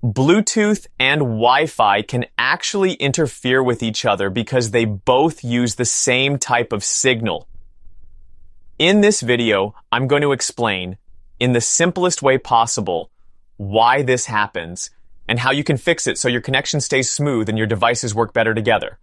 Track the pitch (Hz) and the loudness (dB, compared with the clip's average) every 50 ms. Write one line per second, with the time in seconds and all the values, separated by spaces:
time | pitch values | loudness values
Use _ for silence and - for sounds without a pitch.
0 | - 123 101 123 131 143 175 214 - - - 226 214 208 214 202 - - - - | -2 -4 0 0 2 4 4 4 2 0 0 0 2 2 0 -2 -4 -12 -6 -2
1 | 127 131 143 151 147 123 113 110 113 120 127 139 156 151 - - 117 104 98 104 | 0 2 2 2 0 -2 -2 2 2 4 4 4 2 -2 0 2 2 4 4 2
2 | 110 - - 123 123 - _ - 117 131 151 185 - - - 202 190 185 175 - | 0 -2 -4 -4 -4 -4 _ -4 0 0 0 -2 -4 -6 -2 0 0 0 0 0
3 | - 139 127 - 160 131 - - - 127 127 131 131 123 120 110 120 113 107 - | -2 -2 0 0 -2 -2 -2 -6 -2 2 2 2 4 2 0 0 -2 -4 -4 -2
4 | - 123 101 92 98 98 92 104 113 - - 131 120 113 101 120 117 110 104 98 | 0 0 0 0 0 -2 -2 -4 -4 0 0 0 0 2 2 0 0 0 -2 -4
5 | - - 123 127 147 165 156 - - 120 120 120 123 120 107 - 123 113 - - | 0 2 2 4 4 2 0 -4 -8 -4 -2 0 0 -2 -2 -2 -4 -2 -2 -2
6 | - - 123 127 131 139 143 135 - - - 120 123 - - 107 - - - - | 0 0 2 2 2 0 -2 -2 -2 0 0 0 0 0 -4 -6 -4 -4 -4 0
7 | - 131 127 117 113 107 85 76 - - - - - - - - - - - - | 2 2 2 2 0 -4 -4 -4 -8 -12 -18 -18 -18 -20 -20 -20 -20 -20 -18 -18
8 | - - - - - - - - - - - - - - - - 151 170 196 208 | -18 -18 -18 -20 -20 -20 -20 -20 -20 -20 -20 -20 -20 -20 -6 0 2 4 4 6
9 | 202 208 214 - - 117 123 120 120 113 104 98 95 104 - - - _ - 120 | 6 4 2 2 0 0 0 2 2 2 2 2 0 -2 -6 -12 -6 _ -2 0
10 | 131 131 143 147 147 147 139 131 - - - - 120 110 101 92 90 90 92 - | 2 2 2 2 2 2 0 0 -2 -8 -6 -2 -2 -2 -2 -2 -4 -8 -10 -12
11 | _ _ - - - - - - 127 127 123 120 117 - - - 165 180 175 - | _ _ -20 -20 -20 -20 -6 -2 0 2 2 2 0 0 0 2 2 0 0 0
12 | 180 180 170 - - 135 131 131 - - 127 117 113 120 - - 107 90 90 82 | 0 0 -2 0 2 2 2 2 0 2 2 2 2 2 0 -4 -4 -2 -4 -4
13 | - - _ _ - - - - - _ - - 104 98 101 110 113 120 127 139 | -6 -8 _ _ -20 -20 -20 -20 -20 _ -16 -12 -10 -2 2 4 4 4 4 2
14 | 147 123 127 123 - - 117 104 104 101 _ 92 82 82 87 92 - - _ _ | 2 2 0 0 0 -4 -2 -2 -2 -2 _ -8 -10 -8 -10 -12 -12 -14 _ _
15 | - - - - - - 120 117 120 131 135 143 143 - 151 127 - - 170 165 | -20 -20 -20 -20 -6 -4 -4 -2 0 0 0 -2 0 -2 -2 -2 0 -2 -2 -2
16 | - 135 - - - 127 120 120 - - 135 131 139 - - 151 135 - - 135 | -2 -6 -4 -2 -2 -2 -2 -2 -4 -2 -2 -2 -2 -2 -4 -4 -4 -2 -2 -2
17 | 131 - - - 143 147 139 117 110 104 107 110 110 110 113 101 98 117 123 120 | -2 -2 -4 -4 -2 -2 0 -2 -2 -2 -2 -2 -2 -2 -2 0 0 0 0 0
18 | - 120 104 107 117 107 - 117 113 113 110 113 110 117 113 101 - - - - | -4 -6 -2 -2 -4 -2 0 0 0 0 0 -2 0 2 0 0 0 -4 -12 -14